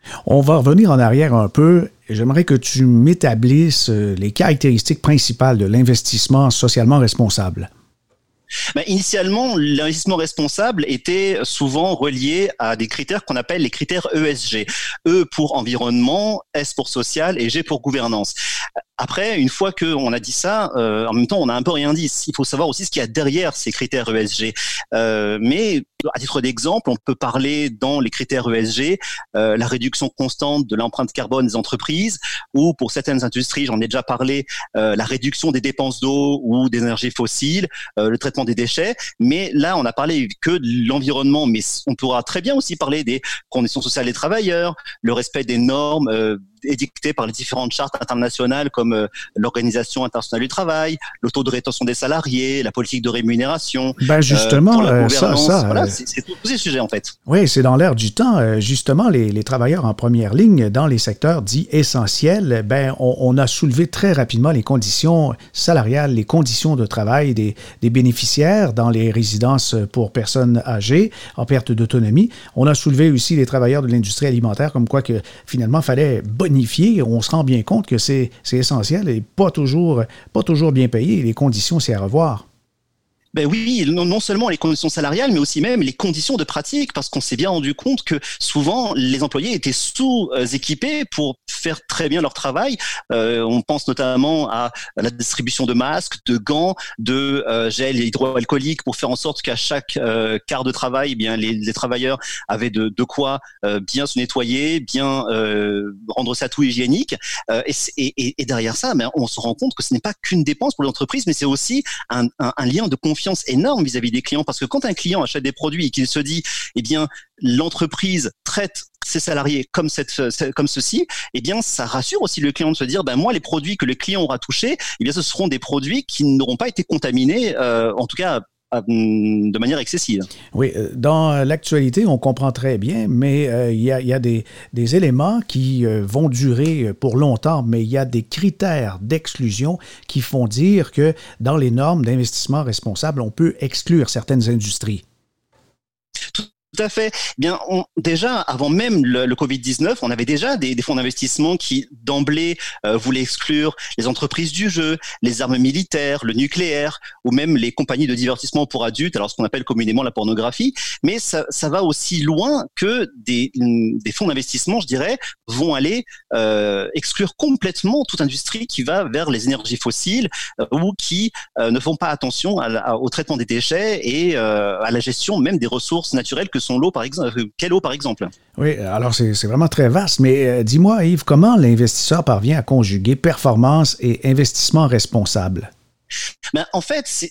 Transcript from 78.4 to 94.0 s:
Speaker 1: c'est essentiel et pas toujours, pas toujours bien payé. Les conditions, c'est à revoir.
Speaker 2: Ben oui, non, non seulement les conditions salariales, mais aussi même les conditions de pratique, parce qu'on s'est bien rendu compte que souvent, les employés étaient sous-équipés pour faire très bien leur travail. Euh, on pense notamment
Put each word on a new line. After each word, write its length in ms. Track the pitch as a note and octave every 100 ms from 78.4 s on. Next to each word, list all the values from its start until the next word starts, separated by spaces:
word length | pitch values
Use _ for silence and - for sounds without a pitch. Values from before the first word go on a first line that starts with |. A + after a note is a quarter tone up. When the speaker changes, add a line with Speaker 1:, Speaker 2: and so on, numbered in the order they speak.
Speaker 1:
c'est 140 | - B2+
essentiel 520 | B2 C3 G2+ F3+ F3+
et 120 | A2
pas 300 | - - F#3+
toujours, 540 | D#3+ C3+ D#3 E3+ B2 A2+ - -
pas 100 | -
toujours 300 | - D3 D#3+
bien 160 | C3 B2
payé. 340 | A2+ D#3 G3+
Les 120 | A#2
conditions, 460 | A2 C#3 G2+ - E3
c'est 140 | -
à 60 | G#2
revoir. 460 | G2 D3 D#3+ G#2 - _ _ _ _ _ _ _ _
Speaker 2:
Ben 120 | D#3+ D3
oui, 380 | A3 A3+ A#3+ D3
non, 160 | F3
non 160 | F3 G#3+
seulement 280 | - G3+ A#3
les 80 | D#3
conditions 320 | D#3+ D3+ D#3+
salariales, 440 | E3+ C#3+ F3+ C4+
mais 80 | E3
aussi 200 | C#3+ D3
même 220 | A3+ B3
les 100 | C#3
conditions 440 | - F#3+ D#3 - C4
de 80 |
pratique, 480 | D3+ D#3 - C#4+ C#4
parce 160 | D3+ -
qu'on 120 | -
s'est 140 | -
bien 160 | A#2 F#3
rendu 240 | E3+ C#3
compte 300 | - C4 C4
que 160 | - D3+ - -
souvent, 560 | - D3 C#3+ A#3+ A3
les 300 | F3 B2+ C3
employés 300 | D3+ C#3 G#3+
étaient 180 | F#3 C3+
sous-équipés 1300 | - - - C4 A#3+ D#3 C3 B2 C4+ - D3+ C4+ D4+ B3+
pour 240 | - C#3+ - -
faire 340 | - E3 D#3 -
très 200 | - D3+
bien 120 | E3
leur 120 | D3
travail. 440 | - C#3 D3 C4+ A#3+ - - -
Euh, 320 | A#2 A2+ A#2
on 180 | A2+ A#2+
pense 280 | - D3 -
notamment 600 | B2+